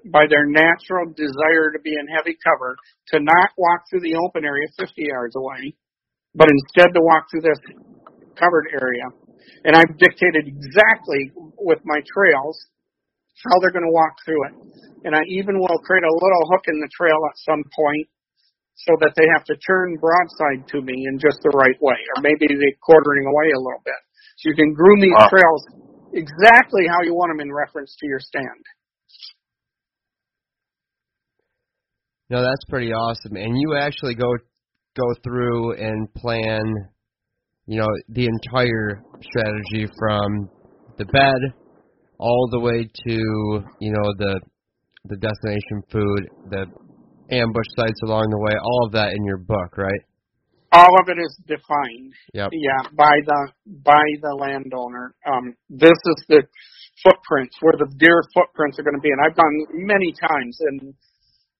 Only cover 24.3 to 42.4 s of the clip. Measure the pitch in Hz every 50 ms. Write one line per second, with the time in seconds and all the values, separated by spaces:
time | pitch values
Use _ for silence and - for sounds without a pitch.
24.3 | _ - - 156 147 156 151 151 151 147 175 196 208 202 196 185 180 214 214 196
25.3 | 190 190 180 160 160 139 - - - - - _ _ _ _ _ - 175 160 143
26.3 | 151 165 202 233 233 247 247 - - 196 170 170 170 180 175 165 170 175 175 170
27.3 | 156 151 143 143 143 147 143 - - 151 139 - - _ 156 143 135 131 131 -
28.3 | - 143 131 117 - - _ - _ _ _ _ _ _ _ _ _ _ - -
29.3 | _ _ _ _ _ _ _ _ _ _ _ _ _ _ _ _ _ _ _ _
30.3 | _ _ _ _ _ _ _ _ _ _ _ _ _ _ _ _ _ _ _ _
31.3 | _ _ _ _ _ _ _ _ _ _ _ _ _ _ _ _ _ _ _ -
32.3 | 123 123 127 127 135 131 - - 143 127 120 113 110 113 113 117 113 - - 104
33.3 | 104 90 107 113 120 135 147 156 147 143 143 147 143 - 147 127 120 113 123 123
34.3 | 123 120 - _ _ _ _ _ _ _ _ _ _ 131 123 120 120 - - 123
35.3 | 123 123 120 120 120 117 117 117 - - 110 110 110 110 110 - - - 120 120
36.3 | 113 113 110 110 110 110 110 110 110 104 95 - _ _ _ _ _ _ _ _
37.3 | _ _ _ _ _ _ _ - 107 110 107 107 104 - - - 110 123 123 113
38.3 | 113 110 - 117 123 127 127 120 113 110 107 104 101 104 - _ - - - -
39.3 | - 120 107 107 107 107 98 104 107 110 107 101 - - 110 107 107 104 104 101
40.3 | 104 104 101 - _ _ _ _ _ _ _ _ _ - 104 - - 139 139 135
41.3 | 131 127 131 131 - _ _ _ _ _ _ _ _ _ _ _ _ - - 117
42.3 | 120 123